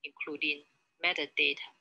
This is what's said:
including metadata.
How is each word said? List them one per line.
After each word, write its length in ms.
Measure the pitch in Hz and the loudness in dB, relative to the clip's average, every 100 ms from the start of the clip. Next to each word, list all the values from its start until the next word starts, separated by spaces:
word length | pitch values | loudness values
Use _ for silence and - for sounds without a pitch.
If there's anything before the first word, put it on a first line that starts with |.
including 580 | 151 - - 147 151 147 147 _ _ _ | -14 -10 -8 -2 -2 -2 -6 _ _ _
metadata. 520 | 170 175 147 - 147 139 - - | 0 0 -2 2 2 2 -6 -14